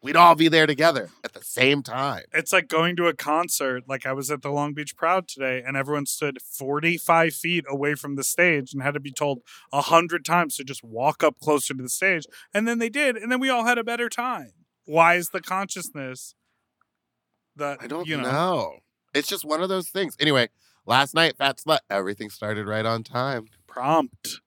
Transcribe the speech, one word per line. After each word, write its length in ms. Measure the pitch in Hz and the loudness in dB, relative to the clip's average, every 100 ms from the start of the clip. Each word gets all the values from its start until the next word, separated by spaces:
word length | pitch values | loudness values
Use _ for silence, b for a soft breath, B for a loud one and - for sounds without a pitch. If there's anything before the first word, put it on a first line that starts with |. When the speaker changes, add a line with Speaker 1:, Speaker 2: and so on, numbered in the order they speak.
Speaker 1:
We'd 120 | 135 160 | 2 8
all 180 | 170 | 10
be 140 | 160 160 | 10 6
there 180 | 160 156 | 6 4
together 460 | 143 160 139 101 _ | 4 4 2 -4 _
at 100 | 147 | -14
the 100 | - | -14
same 400 | - - 131 143 | -12 2 4 4
time. 400 | 123 120 139 107 - | -2 -4 -4 -4 -4
Speaker 2:
It's 180 | - 160 | -4 2
like 160 | 190 151 | 0 2
going 280 | 160 170 175 | 0 0 2
to 100 | 175 | 0
a 80 | |
concert. 680 | 151 143 156 175 - 139 127 123 | 0 -2 -2 0 -2 -4 -4 -6
Like, 160 | 135 135 | -8 -6
I 60 | |
was 180 | 135 135 | -6 -4
at 100 | 147 | -6
the 80 | 143 | -4
Long 240 | 143 147 | -2 -4
Beach 220 | 147 147 - | -6 -10 -4
Proud 320 | 165 185 180 | 0 0 -2
today, 340 | - 131 127 | -6 -4 -4
and 140 | 123 139 | -4 -6
everyone 300 | 135 147 139 | -2 -4 -4
stood 340 | - 147 131 | -4 -4 -6
forty-five 920 | - - 135 143 165 170 - 165 165 - | -14 -10 -4 -2 0 -2 2 4 4 0
feet 300 | 160 175 139 | -4 -4 -4
away 240 | 139 147 | -4 -2
from 220 | 147 147 139 | -4 -6 -6
the 80 | |
stage 500 | 131 - 175 151 131 | -4 2 2 2 -2
and 80 | 139 | -4
had 140 | 131 147 | -4 -4
to 40 | |
be 120 | 139 | -8
told 320 | 131 147 131 _ B B | -4 -4 -4 _ B B
a 100 | 139 | -2
hundred 440 | 143 165 170 170 147 | 4 4 4 -4 0
times 300 | 170 165 - | 0 0 -4
to 80 | |
just 200 | 135 135 | -10 -12
walk 400 | 117 110 135 151 | -12 -2 -2 2
up 160 | 156 135 | 0 0
closer 360 | 151 147 - 135 | -2 0 0 -8
to 80 | |
the 40 | 127 | -8
stage. 380 | - 190 175 151 B B | -2 0 -2 -4 B B
And 160 | 202 226 | -2 -2
then 120 | 233 | -2
they 100 | 233 | -2
did, 260 | 247 285 233 | 0 -2 -2
and 160 | 220 | -4
then 80 | 254 | -2
we 100 | 269 | 0
all 140 | 247 233 | 0 2
had 120 | 240 | 0
a 60 | |
better 260 | 226 240 240 | 0 -4 -4
time. 440 | - 247 226 123 _ _ _ - | -4 -6 -6 -12 _ _ _ -2
Why 320 | 151 165 175 | 4 6 4
is 120 | 170 | 0
the 100 | 185 | -8
consciousness 920 | - 190 196 - 170 147 135 127 - _ _ _ _ _ _ _ _ _ _ _ _ - | -6 -6 -6 -10 -10 -12 -12 -12 -18 _ _ _ _ _ _ _ _ _ _ _ _ -10
that, 220 | 143 135 | -8 -8
Speaker 1:
I 60 | 123 | -10
don't 220 | 151 170 | -8 -4
Speaker 2:
you 100 | 151 | -4
know? 60 | 127 | -2
Speaker 1:
know. 440 | 139 180 165 90 67 _ _ _ | 0 0 0 -4 -10 _ _ _
It's 140 | 139 - | -4 -2
just 180 | 196 151 | -6 -4
one 160 | 156 | -2
of 80 | 185 | -2
those 200 | 190 170 | -4 -4
things. 280 | 190 180 - | -6 -6 0
Anyway, 300 | 151 135 117 _ _ _ - | 2 4 2 _ _ _ 2
last 260 | 123 139 | 2 4
night, 240 | 160 165 - | 4 2 2
Fat 220 | 139 135 | -2 -2
Slut, 220 | - 120 _ | 0 0 _
everything 400 | 101 95 104 107 | -2 -2 -6 -10
started 340 | - 107 107 104 | -8 -6 -4 -4
right 220 | 107 110 | -2 -2
on 160 | 113 | -2
time. 460 | 113 123 131 127 110 _ _ | -4 -4 -4 -4 -10 _ _
Speaker 2:
Prompt. 760 | - 131 165 - _ - - | -6 2 2 2 _ -16 -16